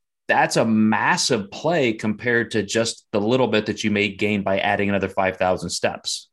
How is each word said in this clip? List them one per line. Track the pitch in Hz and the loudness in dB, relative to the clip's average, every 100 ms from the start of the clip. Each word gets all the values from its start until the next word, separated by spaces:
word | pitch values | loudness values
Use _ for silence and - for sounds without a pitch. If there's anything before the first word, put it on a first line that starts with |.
| _ _ - | _ _ -2
that's | 113 139 131 | 0 2 2
a | |
massive | 117 110 110 107 123 175 - 120 98 | 2 4 4 2 2 0 0 -2 -4
play | - 147 175 127 | -6 -2 0 0
compared | 110 110 107 120 117 113 | 0 -4 -4 0 0 0
to | 113 | -2
just | 98 113 113 - _ | -2 -2 -2 -4 _
the | 110 | -2
little | 104 127 120 | 2 2 2
bit | 107 107 | 2 0
that | 104 | -2
you | 110 | -2
may | 104 104 | 0 0
gain | 95 104 104 | 0 -2 0
by | 98 95 | 0 0
adding | - 101 101 | 0 0 0
another | 101 92 | 0 -2
five | - 95 92 | 0 -2 0
thousand | 92 90 87 | 0 0 -4
steps. | - 110 82 - - - | -4 -4 -6 -8 -10 -12